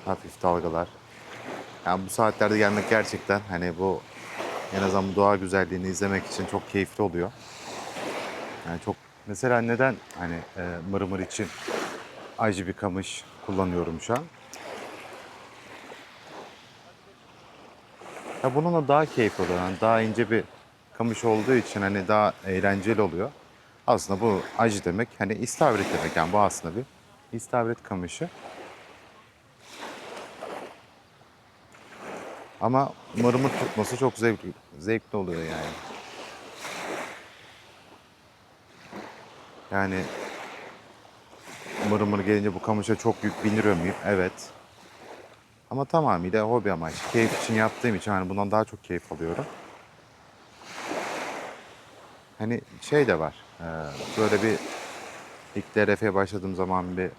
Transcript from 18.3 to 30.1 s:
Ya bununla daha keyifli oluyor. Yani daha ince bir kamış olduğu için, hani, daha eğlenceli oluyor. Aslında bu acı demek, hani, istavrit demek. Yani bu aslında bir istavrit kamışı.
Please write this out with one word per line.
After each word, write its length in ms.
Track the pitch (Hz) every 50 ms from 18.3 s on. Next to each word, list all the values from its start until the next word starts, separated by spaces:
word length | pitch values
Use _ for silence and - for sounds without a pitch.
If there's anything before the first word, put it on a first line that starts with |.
| - -
Ya 120 | - 131 127
bununla 340 | 143 160 175 175 165 147 131
daha 180 | 143 147 156
keyifli 380 | 143 - 127 113 101 - - 92
oluyor. 140 | 85 90 90
Yani 220 | 90 92 98 95
daha 200 | 110 110 113 113
ince 300 | 110 110 104 110 117 101
bir 140 | 117 110 - - - - - - - _ _ _ - -
kamış 260 | 117 117 110 - -
olduğu 300 | 117 107 107 104 123 131
için, 280 | 120 104 - - 107
hani, 260 | 98 98 101 101 92 92
daha 240 | 107 107 107 98 - - -
eğlenceli 560 | 95 95 92 95 101 98 98 90 107 113 104
oluyor. 280 | 104 92 80 85 101 139 - - - - - - - - - - _
Aslında 340 | - 123 113 - - 98 92
bu 220 | 113 113 101 90 - - - -
acı 260 | 117 117 104 98 -
demek, 240 | 90 85 101 120 - - -
hani, 160 | 104 95 107
istavrit 520 | 104 117 - - - 160 143 113 104 98 - - 87
demek. 180 | - 85 -
Yani 160 | 87 82 85
bu 60 | 95 104
aslında 380 | 101 92 - - - 82 82
bir 80 | 110 135 - - - - - - - - -
istavrit 500 | 117 113 - - - 123 117 113 117 -
kamışı. 460 | - - 101 92 90 87 - - 160 175 - - - - - - - - - - - - - - - - - - - - _ _ _ - _ _ - - - - - - - - - -